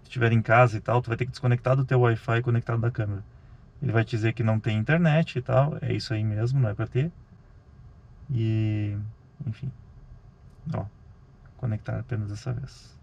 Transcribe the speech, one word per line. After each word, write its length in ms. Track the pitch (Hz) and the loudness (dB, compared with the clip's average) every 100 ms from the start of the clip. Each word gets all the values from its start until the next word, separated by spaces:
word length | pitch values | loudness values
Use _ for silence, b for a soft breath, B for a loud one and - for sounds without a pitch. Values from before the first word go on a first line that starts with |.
se 40 | - | -10
estiver 260 | 127 117 | 0 2
em 100 | 113 | 2
casa 340 | 110 113 123 104 | 4 6 6 4
e 60 | |
tal, 220 | - 120 | 0 -2
tu 40 | 127 | 0
vai 80 | 117 | -4
ter 80 | 127 | -4
que 60 | |
desconectar 440 | - 123 123 127 135 | -2 0 2 2 0
do 100 | 131 | 2
teu 160 | 127 | 4
Wi-Fi 380 | 120 110 - 117 | 4 2 0 0
e 20 | |
conectar 360 | 117 117 - 117 | 2 0 0 -2
da 120 | 117 | -2
câmera. 340 | 120 104 98 - B B B B - | -2 -4 -6 -10 B B B B -6
Ele 120 | 123 | 0
vai 120 | 110 | 0
te 60 | 110 | 0
dizer 240 | 110 113 | 0 -2
que 80 | - | 0
não 180 | 110 107 | 0 0
tem 160 | 113 107 | 0 -2
internet 640 | 110 165 170 151 165 135 | 2 2 4 2 0 -4
e 40 | |
tal. 340 | 123 123 143 - | 2 2 2 -2
É 120 | 113 | -4
isso 220 | 110 - 107 | -4 -2 -2
aí 80 | |
mesmo, 360 | 110 107 117 135 | -2 0 0 0
não 100 | 113 | 0
é 40 | |
pra 140 | 101 113 | -2 -4
ter. 240 | 127 160 - - - - - - - - - - - - | -2 -4 -6 -20 -20 -20 -20 -20 -20 -20 -20 -20 -20 -6
E, 680 | 123 110 110 107 107 104 104 107 - - - - | -2 0 0 0 0 -2 -4 -8 -14 -20 -10 -10
enfim. 260 | 110 131 - - - - - - - - - - | -8 -10 -12 -20 -20 -20 -20 -20 -20 -20 -16 -8
Ó, 100 | - 101 - - - - - - - | -8 -8 -14 -20 -20 -20 -20 -20 -8
conectar 420 | 120 107 - 110 | -6 -4 -6 -8
apenas 300 | 113 107 101 | -6 -6 -6
dessa 220 | 104 - | -8 -8
vez. 460 | 117 135 - - - | -8 -10 -16 -20 -20